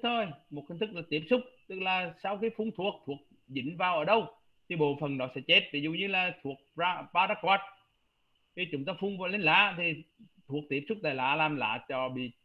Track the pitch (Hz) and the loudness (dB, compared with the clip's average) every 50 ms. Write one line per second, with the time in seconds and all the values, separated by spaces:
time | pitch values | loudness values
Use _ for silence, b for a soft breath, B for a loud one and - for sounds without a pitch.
0 | - 240 240 226 214 175 135 - _ - 151 147 - - 175 165 220 214 180 170 | -2 -2 0 0 -2 -2 -6 -12 _ -12 -12 -10 -10 -8 -6 -4 -4 -4 -4 -6
1 | 160 - 147 156 160 - 247 247 - - - _ _ - 190 190 190 185 185 185 | -4 -2 -2 -2 2 4 2 2 2 0 -14 _ _ -12 -8 -4 -2 0 0 0
2 | 180 170 165 - - 190 208 196 220 226 220 - 220 226 - - 185 208 202 - | -2 -4 -6 -6 -4 -4 -2 -2 -2 -2 -2 -2 -4 -4 -4 -2 -2 -4 -4 -4
3 | - - 143 - - _ _ _ _ - 131 135 123 147 - 160 185 180 175 156 | -6 -8 -8 -8 -12 _ _ _ _ -8 -6 -6 -4 -4 -2 0 0 2 2 2
4 | 151 185 214 226 - - - - _ _ _ _ _ - 180 160 151 143 143 147 | 4 4 4 4 4 0 -6 -16 _ _ _ _ _ -4 0 2 2 2 2 0
5 | 156 143 139 131 127 127 - 135 127 - 170 196 190 - - 143 143 156 165 175 | -2 -2 -2 -2 -4 -4 -6 -4 2 4 6 6 4 2 -2 -4 -2 -2 -2 -2
6 | 196 196 190 185 185 180 - - - 139 139 - _ _ _ 156 170 180 175 151 | -2 -2 0 0 0 -2 -4 -6 -8 -8 -8 -10 _ _ _ 0 0 0 0 -2
7 | 143 - - 175 190 196 208 - - 175 196 196 - - - - _ _ _ _ | -6 -2 2 2 4 4 2 2 4 4 4 4 2 -2 -16 -20 _ _ _ _
8 | _ _ _ _ _ _ _ _ _ _ _ 175 180 170 156 139 135 170 185 - | _ _ _ _ _ _ _ _ _ _ _ -8 -6 -4 -4 -4 -4 -4 -4 -2
9 | 196 202 202 180 185 180 190 208 180 156 160 190 208 202 185 170 170 170 156 156 | -2 -4 -2 -2 -4 -2 -2 2 4 6 6 6 6 4 2 -2 -2 -2 -4 -4
10 | 160 _ _ - - - _ _ _ - 135 147 147 - 139 143 139 - 226 202 | -8 _ _ -20 -20 -20 _ _ _ -8 -6 -6 -4 -4 -4 -4 -2 -4 -4 -4
11 | 151 151 131 131 127 135 143 156 156 151 151 135 120 107 110 120 - - 135 131 | -2 -2 0 0 2 2 2 4 2 2 2 0 0 -2 -2 -4 -4 -4 -2 -2
12 | 131 127 127 127 127 120 - _ _ | -2 -2 -4 -4 -6 -8 -10 _ _